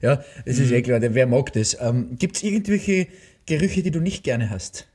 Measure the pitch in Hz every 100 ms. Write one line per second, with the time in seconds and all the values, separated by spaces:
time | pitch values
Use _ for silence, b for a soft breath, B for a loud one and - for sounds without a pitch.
0 | 117 139 B B - 127 131 120 123 120
1 | 117 113 127 123 131 - 110 - 117 123
2 | 120 123 185 - 208 208 202 202 - 190
3 | 185 B B B - 156 190 - 185 165
4 | 175 - - 117 110 98 - - -